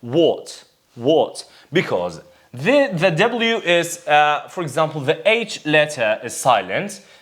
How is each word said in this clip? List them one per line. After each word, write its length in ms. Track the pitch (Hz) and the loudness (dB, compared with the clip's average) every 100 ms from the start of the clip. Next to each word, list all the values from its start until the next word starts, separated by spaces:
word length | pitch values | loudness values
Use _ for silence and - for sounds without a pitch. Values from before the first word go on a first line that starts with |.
what? 640 | 120 139 156 92 - - - _ _ | -2 2 2 2 -6 -20 -20 _ _
What? 540 | - 117 156 - - - - _ | -6 0 2 2 -4 -18 -20 _
Because 480 | 156 180 107 90 82 - _ _ | -2 0 -2 -4 -8 -20 _ _
the, 380 | 120 151 285 277 | -8 0 2 2
the 180 | 185 185 | 0 0
W 460 | 160 220 240 226 226 | 2 0 2 -2 -2
is, 480 | 165 175 170 - - | 2 0 0 -6 2
uh, 400 | 147 147 147 - | 4 4 2 -4
for 140 | - | -8
example, 380 | 165 127 156 151 | -6 -2 -2 -2
the 260 | 131 160 - | -2 0 2
H 360 | 226 226 - | 0 -2 -8
letter 560 | 151 151 151 147 113 110 | 0 2 2 0 0 0
is 100 | 120 | -4
silent. 680 | - 139 117 92 107 196 - - - | -4 2 2 2 -6 -6 -12 -20 -20